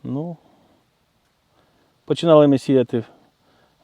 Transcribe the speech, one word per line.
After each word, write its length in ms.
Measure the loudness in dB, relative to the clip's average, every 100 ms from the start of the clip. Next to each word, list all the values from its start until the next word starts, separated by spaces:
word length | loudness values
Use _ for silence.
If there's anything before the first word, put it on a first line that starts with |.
Ну, 340 | -10 -12 -12 -16 _ _ _ _ _ _ _ _ _ _ _ _ _ _ _ _ -10
починали 420 | -6 4 4 4
ми 100 | 0
сіяти, 400 | 0 -2 -2 -8
е, 60 | -10 _ _ _ _ _ _ _